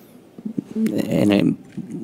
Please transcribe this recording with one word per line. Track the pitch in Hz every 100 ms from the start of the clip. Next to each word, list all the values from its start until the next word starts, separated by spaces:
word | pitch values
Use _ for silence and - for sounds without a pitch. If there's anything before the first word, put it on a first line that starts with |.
| - - - - 214 - -
en | 220 220 - - - -
el, | 101 - - - - - 165